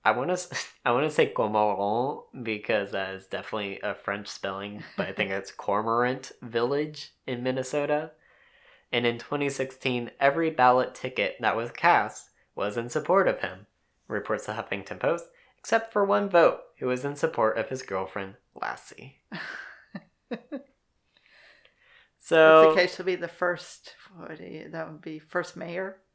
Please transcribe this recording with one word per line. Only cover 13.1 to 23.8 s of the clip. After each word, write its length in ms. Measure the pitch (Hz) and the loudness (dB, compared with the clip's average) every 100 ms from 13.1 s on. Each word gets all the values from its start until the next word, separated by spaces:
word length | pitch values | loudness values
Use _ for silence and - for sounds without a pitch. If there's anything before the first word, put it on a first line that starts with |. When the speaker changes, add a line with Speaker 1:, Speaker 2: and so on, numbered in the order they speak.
| 190 170 | 4 4
Speaker 1:
of 120 | 107 | 0
him, 260 | 92 92 101 _ _ _ _ | -4 -8 -20 _ _ _ _
reports 380 | 110 101 107 - | -6 -4 -4 -4
the 60 | |
Huffington 440 | 110 - 104 95 95 | -8 -6 -8 -8 -4
Post, 280 | 135 170 - _ _ _ | -2 -2 -6 _ _ _
except 340 | - 226 220 | -2 -2 0
for 120 | 214 | 0
one 240 | 202 202 202 | 2 2 4
vote, 300 | 180 156 - - _ | 6 6 4 -10 _
who 80 | 131 | -4
was 180 | 127 | -2
in 100 | 143 | -4
support 440 | 143 160 - 110 107 | -2 -2 2 0 0
of 100 | 107 | -4
his 140 | 131 | -6
girlfriend, 520 | - 95 95 101 98 98 _ | -6 -6 -4 -8 -10 -14 _
Lassie. 640 | - - 60 - - 135 _ _ | -8 -8 -8 -14 -18 -20 _ _
<laughs> 1080 | 190 - - - - - 190 _ _ _ 233 - 277 - _ _ _ _ _ _ - - - _ _ _ - _ _ | -12 -10 -12 -14 -18 -16 -16 _ _ _ -12 -10 -12 -12 _ _ _ _ _ _ -20 -20 -20 _ _ _ -20 _ _
So 440 | - 160 160 160 | 2 8 10 12
Speaker 2:
That's 100 | 160 | 10
okay, 140 | 160 180 | 8 2
she'll 200 | - 185 | 0 -4
be 100 | 180 | -4
the 120 | 170 | -4
first, 680 | - 180 170 - - | -4 -2 -2 -8 -18